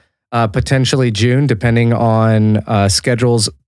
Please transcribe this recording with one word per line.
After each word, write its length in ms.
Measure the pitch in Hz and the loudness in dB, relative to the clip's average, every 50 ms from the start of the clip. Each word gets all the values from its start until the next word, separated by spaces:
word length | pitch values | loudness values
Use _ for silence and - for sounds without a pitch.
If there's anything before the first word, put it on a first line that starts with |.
| _ _ _ _ _ - | _ _ _ _ _ -6
uh, 160 | 123 117 117 | -4 -2 -2
potentially 640 | 107 - 135 - - 139 135 127 120 - 135 131 123 | -2 -2 -4 -2 -2 0 0 0 0 0 0 0 0
June, 340 | 107 101 117 123 123 135 147 | 0 0 0 0 0 0 0
depending 480 | 131 117 104 120 117 113 117 120 117 117 | 0 -2 0 0 0 0 2 2 2 0
on, 640 | - 117 113 110 113 110 113 110 110 107 107 107 107 - | 0 0 2 2 2 2 2 2 2 2 2 2 0 -2
uh, 240 | - 113 101 98 101 | -2 0 0 0 0
schedules. 580 | 98 - - 131 123 113 127 120 120 117 104 - - _ _ | 0 -2 -2 -2 -2 0 0 0 0 0 -2 -4 -8 _ _